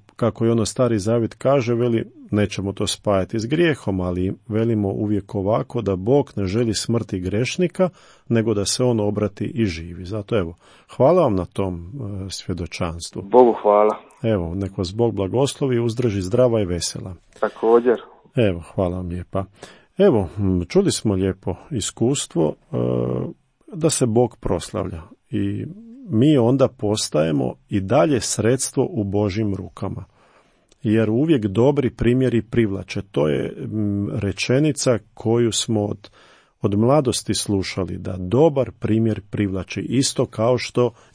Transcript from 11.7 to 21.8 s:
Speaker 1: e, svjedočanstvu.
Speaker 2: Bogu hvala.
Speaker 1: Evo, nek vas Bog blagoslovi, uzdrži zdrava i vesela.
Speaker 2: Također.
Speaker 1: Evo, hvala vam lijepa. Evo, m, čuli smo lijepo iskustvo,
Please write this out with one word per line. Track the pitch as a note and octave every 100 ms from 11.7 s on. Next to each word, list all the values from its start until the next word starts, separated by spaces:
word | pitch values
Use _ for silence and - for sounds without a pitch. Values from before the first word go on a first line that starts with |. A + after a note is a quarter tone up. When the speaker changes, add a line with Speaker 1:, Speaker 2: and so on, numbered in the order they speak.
| E2+ F2
Speaker 1:
e, | C3+ G#2 G2+ F#2+
svjedočanstvu. | - - F2 E2+ - F2 E2 - -
Speaker 2:
Bogu | G2+ A#2+ A#2+ G#2+
hvala. | G#2+ G#2 G#2+ G#2+ - -
Speaker 1:
Evo, | A2+ G#2 E2
nek | F#2 F#2+ -
vas | F2 G#2
Bog | A#2
blagoslovi, | G2+ F#2+ G#2+ C#3 - C#3 A#2+
uzdrži | A#2 A#2 B2 G2+
zdrava | F2+ A#2+ B2+ A2+
i | F#2
vesela. | F2 - - G#2+ F2 _ -
Speaker 2:
Također. | G#2+ - A2+ A#2 A#2+ A2 - - - C3+
Speaker 1:
Evo, | G#2+ E2+ -
hvala | - F2+ F2+
vam | F2+
lijepa. | F2+ F2 F#2+ F#2+ - - - _ -
Evo, | G3 A#2 F2+ G#2+
m, | G2 F#2 F2
čuli | F#3 F#3+
smo | - A2
lijepo | F#2+ F#2+ F#2 - F2 -
iskustvo, | B2+